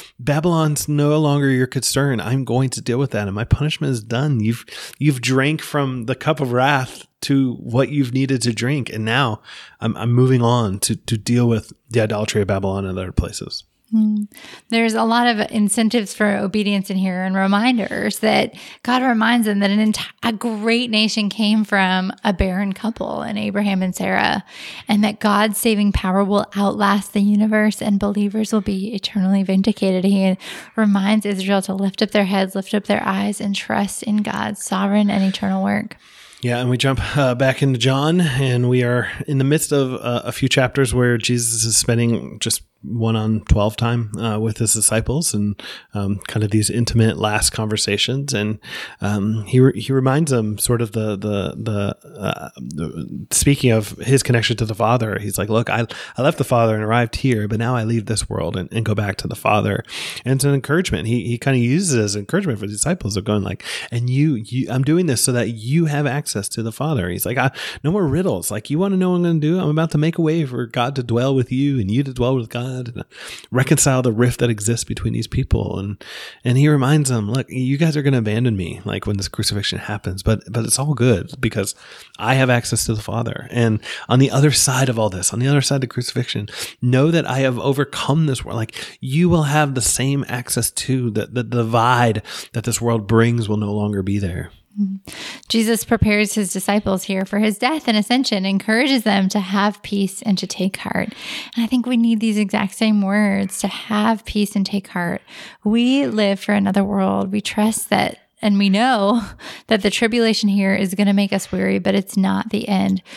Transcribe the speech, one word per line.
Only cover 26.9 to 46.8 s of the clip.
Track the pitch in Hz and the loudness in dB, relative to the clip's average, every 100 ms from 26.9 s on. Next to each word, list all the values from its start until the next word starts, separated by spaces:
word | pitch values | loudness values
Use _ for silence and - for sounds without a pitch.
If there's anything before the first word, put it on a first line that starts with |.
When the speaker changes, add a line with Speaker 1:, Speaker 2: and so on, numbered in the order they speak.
| 202 190 | 2 0
Speaker 2:
the | 208 | 0
universe | 202 208 214 214 214 - | 2 4 4 4 2 0
and | 214 202 | 0 0
believers | 202 202 202 214 214 | 0 0 -2 -2 0
will | 220 | 0
be | 196 190 202 | 0 -4 -4
eternally | 208 - 208 185 196 | -6 -4 0 2 2
vindicated. | 190 190 190 208 190 185 | 2 2 2 2 0 2
He | 185 196 190 185 - - - | 2 2 2 0 -6 -16 -10
reminds | - 220 202 196 220 208 | 0 2 2 2 2 0
Israel | 196 190 202 | -4 0 0
to | 185 | 0
lift | 190 196 190 | -2 -2 0
up | 208 | -2
their | 208 | 0
heads, | 190 196 190 | 0 0 -2
lift | 190 190 | -4 -4
up | 208 | -4
their | - 202 | 0 -2
eyes, | - 190 202 202 | 0 -2 -2 -4
and | 202 | -4
trust | 196 - 208 202 - | -4 -2 -2 -2 -4
in | - 208 | -4 -2
God's | 208 - 208 208 | -2 -4 -4 -6
sovereign | - 190 196 208 202 | -4 -2 2 2 2
and | 202 | 2
eternal | 190 190 196 190 | 0 0 -2 0
work. | 196 208 214 - - - - - | 0 -2 -4 -12 -20 -20 -20 -8
Speaker 1:
Yeah, | 123 120 | -4 -2
and | 123 | 0
we | 123 | 0
jump, | 139 131 - | 0 0 -2
uh, | 147 135 | 0 2
back | 123 135 131 | 2 2 2
into | 139 127 | 0 2
John, | 120 135 147 180 | 2 2 2 2
and | 165 127 135 123 120 | 2 0 0 2 2
we | 127 | 2
are | 120 123 120 - 139 | 2 0 -2 -6 -4
in | 139 | 0
the | |
midst | 131 151 - | 2 0 0
of, | 143 131 | 0 0
uh, | 127 120 120 | -2 -4 -4
a | - | -4
few | - 135 | -2 0
chapters | - 127 - 131 | 2 2 2 2
where | 117 123 120 | 4 2 2
Jesus | - 123 117 113 | 0 -2 0 -2
is | 110 107 | 0 0
spending | - 117 117 117 64 - | 2 2 2 0 -2 -6
just | - - - _ | -4 -4 -8 _
one | 71 117 113 | -8 -2 0
on | 110 110 110 | 0 0 -2
twelve | - 113 104 - | 2 2 2 0
time, | 117 120 110 104 | -2 0 -4 -4
uh, | 113 107 | -4 -2
with | 110 104 | -2 -2
his | 110 | 0
disciples | 113 104 110 - 131 170 | 0 0 0 0 -2 -2
and, | 107 104 104 - - - | -2 -2 -4 -10 -18 -10
um, | 101 98 101 - | -6 -4 -4 -4
kind | 113 | -2
of | 107 | 2
these | 107 104 | 2 0
intimate | 113 | 0